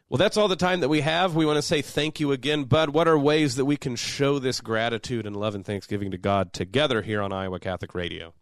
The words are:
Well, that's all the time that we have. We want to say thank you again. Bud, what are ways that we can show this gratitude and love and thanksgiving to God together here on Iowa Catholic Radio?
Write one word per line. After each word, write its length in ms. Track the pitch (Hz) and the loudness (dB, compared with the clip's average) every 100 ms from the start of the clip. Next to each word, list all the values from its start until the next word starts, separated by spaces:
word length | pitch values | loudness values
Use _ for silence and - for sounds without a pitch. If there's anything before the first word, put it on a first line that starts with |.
| - | -4
Well, 80 | 131 | 2
that's 180 | 208 214 | 2 4
all 120 | 208 | 2
the 80 | 185 | 2
time 260 | 180 180 | 2 2
that 80 | 135 | 2
we 120 | 151 | 2
have. 340 | 147 165 185 160 | 2 2 2 2
We 100 | 156 | 2
want 120 | 151 | 2
to 40 | |
say 200 | - 156 | 2 -2
thank 380 | - 151 151 - | -2 -2 -2 -2
you 120 | 147 | -2
again. 340 | 135 139 151 131 | 0 0 -2 2
Bud, 240 | 156 156 | 2 4
what 180 | 147 165 | 4 4
are 100 | 156 | 4
ways 380 | 143 156 151 127 | 4 4 2 0
that 100 | 135 | 0
we 120 | 143 | 0
can 180 | 139 117 | -2 -6
show 440 | - - 139 143 | -6 0 0 2
this 220 | 127 123 | -2 -4
gratitude 640 | 113 110 117 113 - 120 104 | -2 -2 0 -2 -4 -6 -6
and 100 | 101 | -4
love 200 | 107 101 | -4 -4
and 100 | 95 | -6
thanksgiving 460 | 101 - 101 98 | -6 -4 -4 -4
to 60 | 90 | -2
God 360 | 101 98 87 | 0 2 0
together 480 | - 92 120 147 113 | -4 -2 0 0 0
here 200 | 110 107 | -2 -4
on 100 | 98 | -4
Iowa 280 | 95 95 90 | -4 -6 -6
Catholic 360 | 95 90 87 90 | -6 -6 -6 -6
Radio? 380 | 85 82 82 - | -6 -8 -14 -20